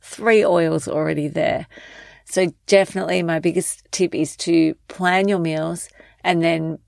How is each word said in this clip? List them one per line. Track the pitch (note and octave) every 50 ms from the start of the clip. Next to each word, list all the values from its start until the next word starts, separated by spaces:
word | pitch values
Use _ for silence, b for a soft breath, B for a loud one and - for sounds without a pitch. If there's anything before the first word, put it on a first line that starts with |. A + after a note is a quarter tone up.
three | _ - - - G#3+ A3+ A3+ A3 -
oils | - F3 F3 E3+ D#3+ D#3+ D#3+ - -
already | - D3+ D#3 D#3+ D#3+ - D3 D3+
there. | D3 D#3+ D3+ - - - D#3+ - B B B B B B B B B B B
So | - - F#3 F#3+ F3 D3 _ _
definitely | - G3+ G3 G3 F#3 - F#3+ F#3+ E3 F3+ F#3 F3
my | E3 E3 D#3+
biggest | F3+ F3+ E3 F3 - - - - _ _
tip | - - F#3 E3+ -
is | - D#3 D3 - -
to | - - E3+ E3 D#3+ D#3+ - _ _ _
plan | - - F3+ F3+ F3+ F#3+ G3 G3+
your | G#3 F#3
meals, | E3+ D#3+ D#3 D#3 D#3 E3 E3+ F3 - - b b b b b b b
and | F3+ F3+ E3+ E3
then | E3 E3+ E3 D#3+ D#3+ D#3+ - _